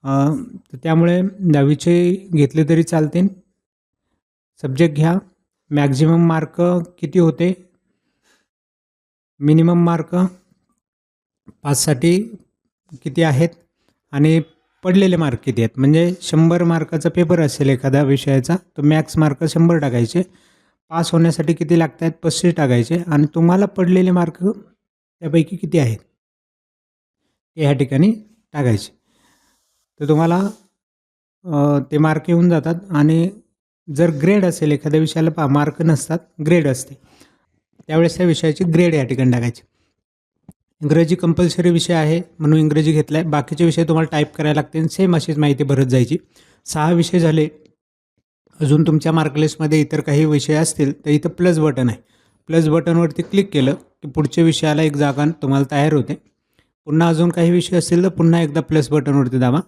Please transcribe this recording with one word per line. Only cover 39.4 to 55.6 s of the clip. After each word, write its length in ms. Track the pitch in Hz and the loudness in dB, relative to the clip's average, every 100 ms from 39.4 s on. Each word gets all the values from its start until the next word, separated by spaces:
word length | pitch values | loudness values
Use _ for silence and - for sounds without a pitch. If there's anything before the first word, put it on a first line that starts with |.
| 120 - _ _ _ _ _ _ _ _ - - _ _ | -4 -10 _ _ _ _ _ _ _ _ -20 -20 _ _
इंग्रजी 340 | 151 156 165 180 | 0 2 2 0
कंपल्सरी 540 | 170 170 180 - 175 | 0 0 0 0 0
विषय 240 | 170 - | 0 0
आहे 280 | 170 151 165 175 _ | -2 0 -2 -4 _
म्हणून 200 | 151 156 | 2 2
इंग्रजी 320 | 156 151 156 | 2 0 0
घेतला 260 | 151 151 151 | 0 0 -2
आहे, 100 | 165 | -2
बाकीचे 380 | 147 - 151 170 | -4 -4 0 0
विषय 180 | 160 | 0
तुम्हाला 260 | 165 160 160 | 0 0 0
टाईप 220 | 156 151 - | -2 -4 -2
करायला 260 | 151 151 | -2 -2
लागतील, 260 | 143 160 160 | -2 -4 -4
सेम 280 | - 190 170 | -2 0 0
अशीच 220 | - 151 | -2 -2
माहिती 260 | 147 135 | 0 0
भरत 220 | 139 139 131 | 0 0 2
जायची. 320 | 127 120 - _ _ _ _ - | 2 0 -4 _ _ _ _ -10
सहा 260 | 160 156 | -4 0
विषय 280 | 175 165 180 | 0 0 0
झाले. 300 | 165 156 156 - _ _ _ _ _ _ _ _ _ _ | 0 0 -2 -6 _ _ _ _ _ _ _ _ _ _
अजून 240 | 147 151 160 | 0 2 2
तुमच्या 240 | 156 165 | 0 0
मार्क 260 | 160 156 139 | -2 -2 -2
लिस्टमध्ये 440 | 156 - 156 156 | -4 -2 0 0
इतर 200 | 147 156 | 0 -2
काही 240 | 151 143 156 | -2 0 2
विषय 280 | 147 131 | 0 0
असतील 520 | 151 160 - 139 147 - | -2 -2 -2 -4 -4 -2
तर 40 | |
इथं 200 | 147 165 | -2 -2
प्लस 300 | 170 180 160 | -2 0 2
बटन 300 | 156 131 123 | 0 0 -2
आहे, 80 | 104 _ _ _ _ - | -4 _ _ _ _ -2
प्लस 200 | 165 156 | 0 2
बटनवरती 540 | 160 165 170 170 139 | 0 0 0 0 -4
क्लिक 320 | 170 196 196 | -2 -2 0
केलं 200 | 147 131 | -2 -2
की 340 | - _ _ 147 | -2 _ _ -10
पुढच्या 360 | 147 147 - | -4 -4 0
विषयाला 380 | 165 156 156 151 | 0 2 -2 0
एक 140 | 160 143 | -2 0
जागा 300 | 147 135 147 | -2 0 -4
तुम्हाला 400 | 165 135 139 | -2 -2 -2